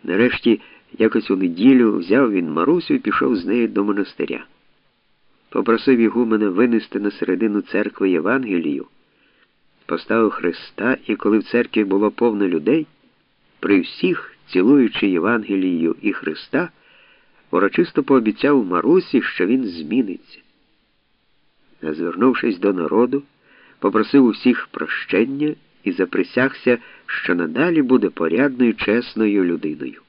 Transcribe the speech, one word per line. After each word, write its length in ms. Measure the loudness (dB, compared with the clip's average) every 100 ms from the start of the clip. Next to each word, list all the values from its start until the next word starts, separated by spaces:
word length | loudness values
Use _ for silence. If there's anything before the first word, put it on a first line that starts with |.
Нарешті, 560 | -2 0 2 2 0 0 -2 -20 _ -2
якось 320 | 0 0 0
у 60 | 0
неділю, 600 | 0 2 4 6 4 2
взяв 340 | 2 2 4
він 200 | 0 -2
Марусю 420 | -2 0 0 0
і 40 | -2
пішов 380 | -2 -2 0 -2
з 100 | -2
нею 220 | 0 0
до 160 | 0
монастиря. 600 | -2 -2 -4 -6 -8 -8 -12 _ _ _ _ _ _ _ _ _ _
Попросив 500 | -4 0 0 2 4
ігумена 500 | 2 2 0 0 0
винести 520 | 2 2 0 -2 -6
на 100 | -6
середину 500 | -4 -4 -2 0 -2
церкви 500 | -2 -4 -4 -2 0
Євангелію, 760 | 0 0 -2 -2 -4 -2 -6 -10 _ _ _ _ _ _ _ _ _ -8
поставив 440 | -8 -2 0 0
Христа, 680 | 0 -4 -4 -12 -6 -4 -4 -4
і 100 | -2
коли 220 | 2 0
в 60 |
церкві 400 | 0 -2 0 -2
було 260 | 0 0 0
повно 380 | 0 -2 0 -2
людей, 380 | 0 0 -2 -2 _ _ _ _ _ _ _
при 200 | 0 2
всіх, 540 | 0 -4 -2 -2 -8 _ _
цілуючи 640 | 0 4 4 4 0 0
Євангелію 880 | 0 0 0 -2 -2 0 0 -2 -2
і 100 | -6
Христа, 580 | -4 -8 -10 -6 -4 -4 _ _ _ _ _ _ _ _
урочисто 520 | 0 0 0 0 -2
пообіцяв 640 | 2 2 2 0 2 2
Марусі, 580 | 2 0 4 2 2 -2
що 240 | -2 -2 0
він 180 | 0
зміниться. 760 | -2 -8 -4 -2 -2 -6 _ -20 _ _ _ _ _ _ _ _ _ _ _ _ _ _
А 120 | -10
звернувшись 640 | -6 -6 2 2 2 -2 0
до 140 | 0
народу, 500 | 0 0 2 2 -2 -8 _ _ _ _ _
попросив 460 | 0 0 4 4
у 60 | 4
всіх 360 | 4 0 0 -4
прощення 880 | -10 -8 -8 -2 0 0 -2 -4 -6 _ _
і 80 | -8
заприсягся, 840 | -4 -2 -2 -2 0 -2 0 0 0 -4 -20 -10
що 280 | -8 -2
надалі 480 | -2 -2 -2 0 2
буде 280 | 2 2 2
порядною, 640 | -2 -2 0 0 2 0
чесною 680 | 0 -2 -2 -2 -2 0 2
людиною. 580 | 0 -2 -6 -8 -12 -14